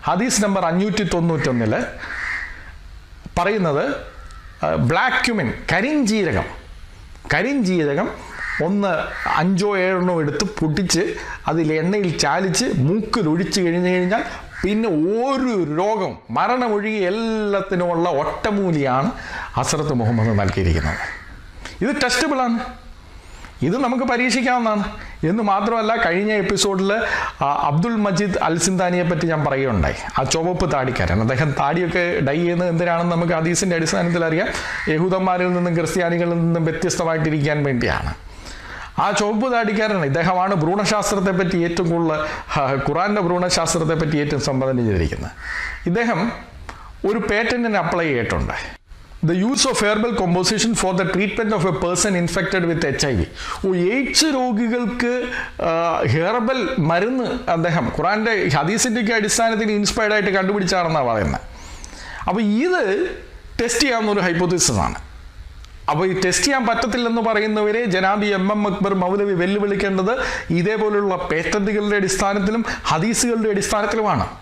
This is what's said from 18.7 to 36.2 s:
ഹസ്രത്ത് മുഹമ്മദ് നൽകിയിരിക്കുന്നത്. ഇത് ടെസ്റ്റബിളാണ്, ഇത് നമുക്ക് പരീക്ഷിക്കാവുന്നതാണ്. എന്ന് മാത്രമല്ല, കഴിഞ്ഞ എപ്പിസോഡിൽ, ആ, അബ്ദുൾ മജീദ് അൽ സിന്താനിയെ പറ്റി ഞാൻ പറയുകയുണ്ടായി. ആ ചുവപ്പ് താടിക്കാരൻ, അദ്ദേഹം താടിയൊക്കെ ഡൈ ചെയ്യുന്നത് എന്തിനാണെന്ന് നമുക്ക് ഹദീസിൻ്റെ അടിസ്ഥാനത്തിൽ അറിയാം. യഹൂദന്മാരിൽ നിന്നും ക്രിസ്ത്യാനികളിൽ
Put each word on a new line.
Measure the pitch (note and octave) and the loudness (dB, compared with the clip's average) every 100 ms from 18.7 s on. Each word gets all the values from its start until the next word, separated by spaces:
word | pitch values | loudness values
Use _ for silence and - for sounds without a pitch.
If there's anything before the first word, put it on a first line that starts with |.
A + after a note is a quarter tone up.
| D#3 C3+ B2+ E3 - - - - | 2 2 2 0 -4 -10 -10 -6
ഹസ്രത്ത് | - - D#3 D3+ | -4 -2 0 0
മുഹമ്മദ് | B2+ A2+ A#2 A2 G#2 | 2 2 2 2 2
നൽകിയിരിക്കുന്നത്. | G2 F2+ F2+ D#2+ D#2 - - - - - - - - - A3 | 2 2 2 2 0 -4 -6 -10 -16 -18 -18 -16 -16 -4 -2
ഇത് | C#4+ | 2
ടെസ്റ്റബിളാണ്, | B3+ A#3+ D4+ C4+ B3 A#3 - - - - - - - - - - | 0 2 0 0 0 0 -4 -12 -18 -20 -20 -20 -20 -20 -18 -4
ഇത് | D#3+ A#3 | -2 0
നമുക്ക് | B3+ B3+ | 0 0
പരീക്ഷിക്കാവുന്നതാണ്. | B3+ A#3+ B3 A#3+ B3+ B3 A3+ G#3 G3+ - - - D#3 | 0 0 2 2 2 2 2 0 -2 -8 -14 -4 0
എന്ന് | G#3 | 0
മാത്രമല്ല, | G#3 G3 G#3 A#3 G#3+ A#3 F#3+ | 2 2 2 0 0 0 2
കഴിഞ്ഞ | F3 G#3 | 2 2
എപ്പിസോഡിൽ, | G#3+ F#3+ G3+ G#3 F#3+ G3 G#3+ - - - - | 0 0 0 0 2 0 0 0 -2 -4 -2
ആ, | C#3+ C#3+ D3+ | -2 0 0
അബ്ദുൾ | D3 A3+ A3+ | 2 0 0
മജീദ് | G#3 F3+ G3+ G3 | 0 2 0 0
അൽ | D#3+ E3 | 0 2
സിന്താനിയെ | F3+ F#3 F3+ F3+ | 0 2 2 2
പറ്റി | E3+ E3 E3 | 2 0 0
ഞാൻ | D#3 D3 | 0 0
പറയുകയുണ്ടായി. | C3+ C3+ G#2 C#2+ - - - | 0 2 2 0 -2 -4 -2
ആ | |
ചുവപ്പ് | C3+ D#3+ E3 F3+ F3+ | 0 0 0 0 0
താടിക്കാരൻ, | C#3+ C3 - F2 F#2 | 2 0 0 0 2
അദ്ദേഹം | A2 C3 D#3 | 2 2 0
താടിയൊക്കെ | C#3 C#3 E3+ F3 F3 F3 - | 0 0 2 0 0 0 2
ഡൈ | C3+ D3+ | 0 2
ചെയ്യുന്നത് | E3+ E3+ F3+ | 2 2 2
എന്തിനാണെന്ന് | E3 F3 E3+ F3 | 2 2 2 2
നമുക്ക് | E3+ E3+ | 2 2
ഹദീസിൻ്റെ | E3 D#3+ E3+ F#3+ E3+ | 2 2 0 2 0
അടിസ്ഥാനത്തിൽ | D#3+ G3 F3 E3+ E3 | 0 0 0 2 2
അറിയാം. | D#3+ G#3+ - - - - | 2 0 -2 -6 -4 -2
യഹൂദന്മാരിൽ | D#3 F3+ F#3 F#3 F3+ F3+ | 2 2 2 2 2 2
നിന്നും | F3+ F3 E3+ | 2 2 0
ക്രിസ്ത്യാനികളിൽ | D#3+ F#3 E3+ E3+ | 0 0 2 2